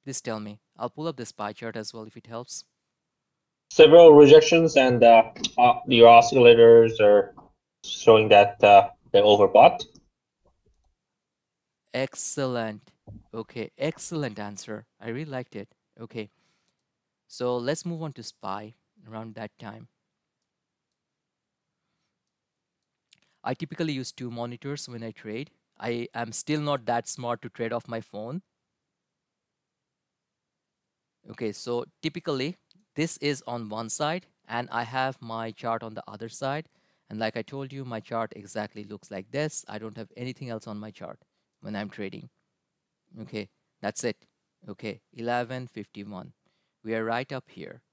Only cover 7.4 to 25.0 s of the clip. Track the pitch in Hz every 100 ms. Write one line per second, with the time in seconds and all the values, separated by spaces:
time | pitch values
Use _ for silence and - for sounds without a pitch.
7.4 | _ _ _ _ - - - 110 110 101
8.4 | 101 - 104 101 98 - _ 98 104 104
9.4 | 98 104 139 - - _ _ _ _ _
10.4 | _ _ _ _ _ _ _ _ _ _
11.4 | _ _ _ _ _ 127 131 - - -
12.4 | 135 120 110 104 _ _ - - _ 113
13.4 | 110 123 110 _ 147 - - 165 135 104
14.4 | 104 101 - 107 113 _ 110 120 156 131
15.4 | 127 107 98 _ _ _ 113 117 104 _
16.4 | _ _ _ _ _ _ _ _ _ -
17.4 | 123 123 120 156 175 165 160 135 110 _
18.4 | 101 101 107 _ _ _ - 110 113 110
19.4 | 107 _ 110 110 117 _ _ _ _ _
20.4 | _ _ _ _ _ _ _ _ _ _
21.4 | _ _ _ _ _ _ _ _ _ _
22.4 | _ _ _ _ _ _ _ _ _ _
23.4 | - 131 160 - 160 135 127 - 123 117
24.4 | 120 120 139 143 - 120